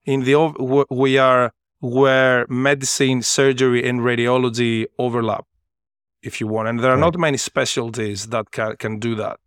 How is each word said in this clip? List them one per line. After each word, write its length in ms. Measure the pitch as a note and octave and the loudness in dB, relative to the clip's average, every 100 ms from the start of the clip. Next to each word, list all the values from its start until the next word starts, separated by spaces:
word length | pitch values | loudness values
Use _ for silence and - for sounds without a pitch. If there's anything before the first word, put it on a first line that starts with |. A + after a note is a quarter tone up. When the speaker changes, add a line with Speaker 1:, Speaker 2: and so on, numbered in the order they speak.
Speaker 1:
in 180 | - C3+ | -4 -2
the, 140 | B2+ C#3+ | 2 2
ov-, 200 | D#3+ - | 2 -2
w-, 300 | C3 C#3 C#3 | 0 0 0
we 280 | B2+ C3+ C3+ | 0 2 4
are 340 | C3 B2+ A#2+ - _ _ | 4 4 2 -4 _ _
where 640 | B2 B2+ C3+ C3 C3 B2 B2 | -2 2 4 4 4 2 0
medicine, 720 | B2+ C#3 C#3+ C3 - C3+ B2+ | -2 0 0 -2 0 0 0
surgery, 640 | - - C3+ C3 C3 B2 B2 | 0 2 2 4 2 2 0
and 140 | B2 | -2
radiology 880 | A#2+ A#2 A#2+ B2+ B2 A#2 A#2+ A2+ A2 - | 0 0 2 2 0 0 0 0 -4 -4
overlap, 460 | B2 A#2 A2 G2+ - _ _ _ _ _ _ _ | -4 -2 -2 -4 -8 _ _ _ _ _ _ _
if 180 | - - | -14 -8
you 80 | G#2+ | -6
want. 180 | A2 A2 | -4 -4
And 140 | A#2 | -2
there 100 | B2+ | 2
are 40 | |
Speaker 2:
Right. 60 | C3 | 2
Speaker 1:
not 180 | E3 F3 | 2 2
many 180 | D#3+ C3+ | -2 -2
specialties 920 | - C#3 C3 C3 A#2 A2+ G#2+ G2 A2 | -4 -4 -2 -4 -6 -6 -6 -6 -6
that 220 | A#2 G#2 | -6 -6
ca-, 240 | - A2 | -6 -8
can 240 | A2 A2 G#2+ | -6 -8 -6
do 160 | A#2 A2 | -4 -4
that. 220 | G2+ - | -6 -10